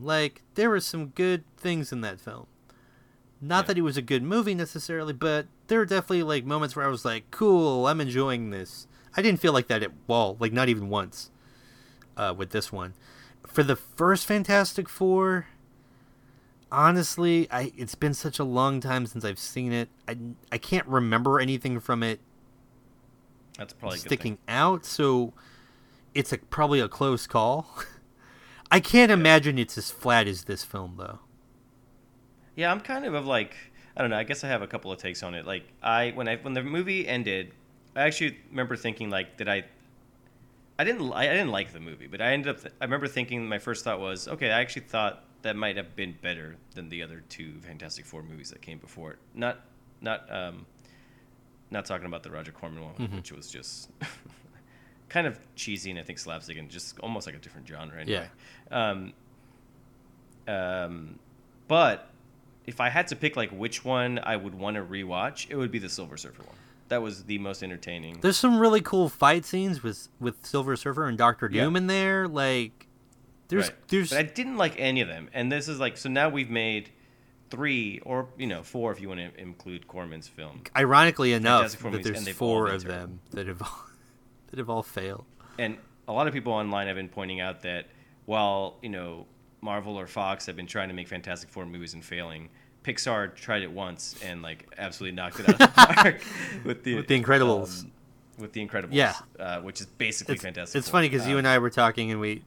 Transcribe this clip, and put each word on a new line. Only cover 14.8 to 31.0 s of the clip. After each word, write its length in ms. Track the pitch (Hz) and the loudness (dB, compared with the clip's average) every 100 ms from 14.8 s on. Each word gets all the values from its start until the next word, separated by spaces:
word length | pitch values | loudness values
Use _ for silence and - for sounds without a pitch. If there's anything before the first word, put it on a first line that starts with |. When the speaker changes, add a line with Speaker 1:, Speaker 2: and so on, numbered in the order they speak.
| 180 | -6
Speaker 1:
Four, 580 | - 190 185 190 185 - - - _ _ _ _ _ _ - _ _ _ | 0 4 6 4 2 -2 -16 -20 _ _ _ _ _ _ -20 _ _ _
honestly, 760 | 131 156 180 160 - 175 170 160 | 6 6 6 2 2 4 4 4
I, 200 | 123 131 - | 0 -4 -6
it's 180 | 117 - | -10 -2
been 180 | 151 | 0
such 260 | 139 156 - | 0 -4 -4
a 40 | |
long 360 | 135 123 135 135 | 0 2 2 2
time 260 | 131 127 113 | 0 -2 -2
since 200 | 120 107 | -4 -6
I've 140 | 98 | -6
seen 320 | - - 123 | -8 -4 -2
it. 180 | 120 117 _ - | -2 -4 _ -12
I, 100 | 117 120 117 - | -10 -10 -14 -8
I 60 | 117 | -8
can't 300 | - 185 - | 0 -2 2
remember 520 | 131 120 113 131 139 | 2 4 4 6 4
anything 400 | 131 135 131 120 | 4 0 -2 -4
from 240 | - 120 | -2 0
it 160 | 117 110 - _ - - - _ _ _ _ _ _ _ - - | 0 -2 -10 _ -20 -20 -20 _ _ _ _ _ _ _ -20 -16
Speaker 2:
That's 160 | 104 | -16
probably 240 | - 104 90 | -12 -8 -8
a 40 | |
good 60 | - | -4
Speaker 1:
sticking 280 | 135 117 104 | -2 -2 -8
Speaker 2:
thing. 60 | - 120 | -4 2
Speaker 1:
out, 300 | 165 180 - | 2 2 -4
so 480 | - 139 127 117 - - - - - _ - - | 0 4 4 0 -6 -20 -20 -20 -20 _ -20 -6
it's 180 | 139 135 | -4 -2
a, 40 | 123 | -4
probably 420 | - - 151 143 | -6 0 4 4
a 80 | 110 | 2
close 400 | - 135 123 - | 0 0 0 0
call. 400 | 117 113 143 156 - - - - _ | 2 2 0 -4 -12 -14 -14 -20 _
<laughs> 500 | - - - - - | -20 -20 -20 -20 4
I 80 | 180 | 4
can't 300 | - 240 240 | 8 8 10
Speaker 2:
Yeah. 60 | 196 | 10
Speaker 1:
imagine 420 | 160 160 147 135 | 10 10 8 2
it's 200 | 117 - | 0 -4
as 120 | - | -8
flat 360 | - 127 117 104 | -4 4 6 6
as 160 | 92 | -2
this 200 | - 98 | -6 -8
film, 320 | - 101 90 | -8 -10 -10
though. 220 | 90 | -12